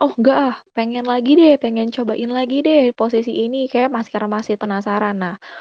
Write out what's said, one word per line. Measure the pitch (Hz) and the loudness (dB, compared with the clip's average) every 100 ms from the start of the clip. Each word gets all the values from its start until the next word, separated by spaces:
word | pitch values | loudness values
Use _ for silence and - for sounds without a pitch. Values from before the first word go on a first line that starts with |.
"Oh, | 285 - | 0 2
enggak | 233 269 | 2 4
ah, | 277 233 _ - | 0 -4 _ -6
pengen | 226 247 247 | -4 -4 -2
lagi | 247 240 320 | -2 4 6
deh, | 320 277 | 6 6
pengen | 233 226 226 | 2 -2 -4
cobain | 233 226 214 233 | -4 -4 -4 -4
lagi | 247 254 269 302 | -4 -2 0 2
deh | 311 247 | 4 2
posisi | 240 226 233 233 - 226 | 0 -2 0 -2 -4 -4
ini, | 262 262 | -2 -2
kayak | 247 262 | 0 0
masih, | 240 226 | -2 -6
karena | 208 208 208 | -6 -4 -4
masih | 226 208 | -4 -4
penasaran." | 214 202 202 202 208 202 | -4 -4 -2 -2 -2 -2
Nah, | 180 196 - - | -6 -8 -16 -20